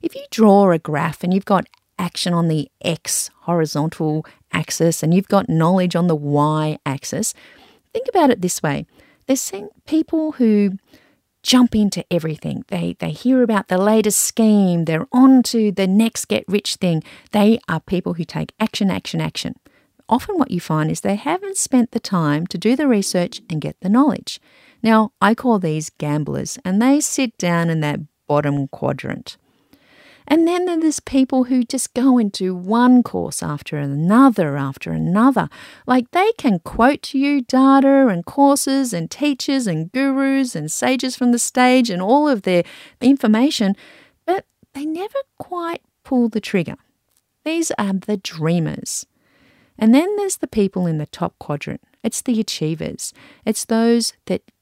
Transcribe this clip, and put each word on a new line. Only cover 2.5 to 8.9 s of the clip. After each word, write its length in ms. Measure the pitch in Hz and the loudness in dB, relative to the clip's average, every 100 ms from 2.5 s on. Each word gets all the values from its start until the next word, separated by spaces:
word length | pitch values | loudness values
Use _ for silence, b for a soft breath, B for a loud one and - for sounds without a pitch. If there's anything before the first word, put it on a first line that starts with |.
| 156 143 _ | -2 -4 _
X 500 | - 160 - - - _ | -6 -6 -6 -6 -6 _
horizontal 840 | - 170 156 196 165 - 156 156 - b _ | -4 -2 0 -2 -4 -4 -4 -4 -8 b _
axis 520 | 175 156 - 165 165 | -8 -6 0 0 0
and 120 | 156 | 0
you've 140 | 175 196 | 0 2
got 200 | 196 - | 0 0
knowledge 460 | 160 165 190 180 | 0 2 2 0
on 140 | 170 175 | 0 0
the 80 | 156 | 0
Y 600 | 147 147 147 156 156 151 | 0 0 2 0 -4 -6
axis, 480 | - 135 - - 220 - b b b b b | -8 -8 -8 -8 -8 -10 b b b b b
think 160 | - 523 | -8 -2
about 220 | 403 294 | 2 2
it 100 | 220 | 2
this 220 | 175 - | -2 -4
way. 240 | 160 143 - | -4 -4 -8